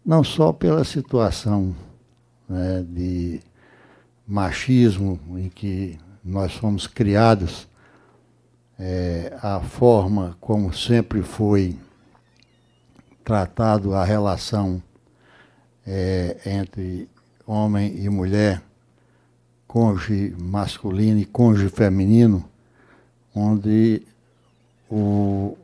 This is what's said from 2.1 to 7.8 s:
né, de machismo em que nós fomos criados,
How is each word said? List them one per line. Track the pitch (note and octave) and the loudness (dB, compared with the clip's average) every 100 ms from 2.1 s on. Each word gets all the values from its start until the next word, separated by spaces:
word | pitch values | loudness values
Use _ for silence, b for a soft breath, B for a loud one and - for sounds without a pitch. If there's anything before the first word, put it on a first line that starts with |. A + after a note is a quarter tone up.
| _ _ _ - | _ _ _ -8
né, | F#2 F#2 F#2 F2 | -6 -4 -4 -6
de | F2 F2+ F2+ F2 D#2 - b b b b b b b | -6 -6 -4 -6 -8 -14 b b b b b b b
machismo | - G2+ F#2+ - - B2+ A#2 F#2+ G2 F2 E2 F#2 | -6 -2 -2 -2 2 4 4 2 -2 -6 -10 -10
em | F#2 | -10
que | - G2+ F#2+ F#2+ D#2 F2+ G2+ | -8 -8 -6 -8 -12 -20 -16
nós | F#2 G2 F#2+ | -8 -4 -4
fomos | - A2 G2 - | -4 -4 -4 -4
criados, | - G#2 G2+ A2+ G#2+ F2+ - - _ | -2 2 4 6 4 0 -8 -20 _